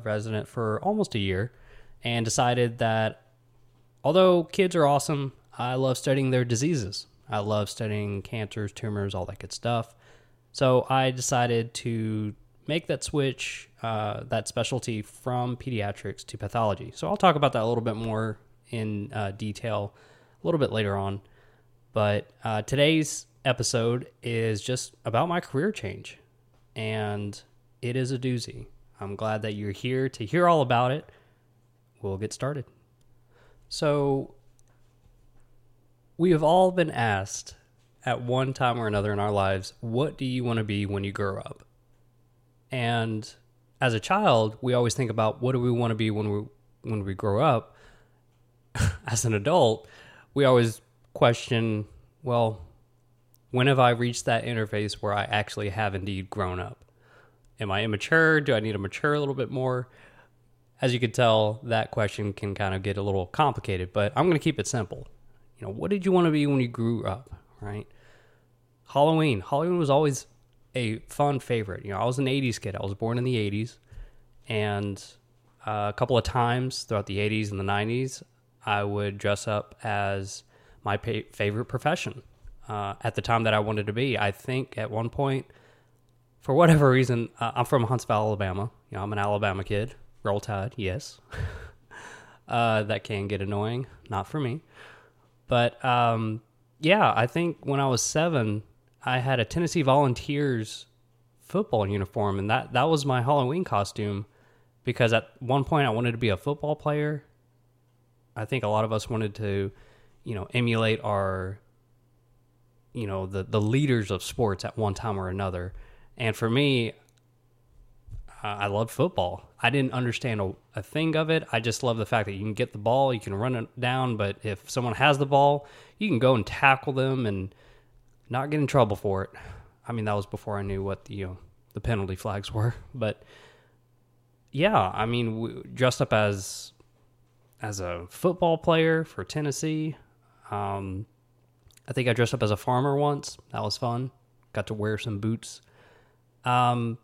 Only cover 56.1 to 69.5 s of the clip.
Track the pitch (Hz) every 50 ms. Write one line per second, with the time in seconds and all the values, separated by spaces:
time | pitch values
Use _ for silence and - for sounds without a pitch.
56.1 | 98 95 92 - - 104 95 90 92 92 92 104 123 - _ _ _ _ _ _
57.1 | - - - _ _ _ _ _ _ - 110 101 95 101 107 113 104 101 - -
58.1 | 165 160 160 160 160 151 143 143 127 107 107 110 104 101 98 95 - - - 147
59.1 | 147 147 147 139 135 135 127 - - 131 127 131 127 123 123 - _ - - -
60.1 | - - - _ _ _ _ _ _ _ _ _ _ - - 131 123 120 120 113
61.1 | 113 - 123 117 110 110 107 107 110 110 - 113 113 110 107 - - 123 107 101
62.1 | - - 107 104 101 - - 101 98 - 104 95 95 95 95 101 98 101 98 101
63.1 | 98 98 90 90 - - 156 139 117 - - - 98 90 90 92 - 110 101 104
64.1 | - 123 151 185 170 151 - 165 151 - - - - 123 104 - - 127 135 -
65.1 | - - - - - - - - - - 117 104 98 117 - 180 202 202 180 190
66.1 | 185 180 175 165 151 151 147 143 143 135 127 120 120 117 113 113 117 110 107 101
67.1 | 92 123 131 - - - - _ _ - 104 101 101 107 104 - - - - -
68.1 | - - _ _ _ _ _ _ _ _ _ _ _ _ _ - - 139 147 160
69.1 | 160 160 156 151 120 98 90 -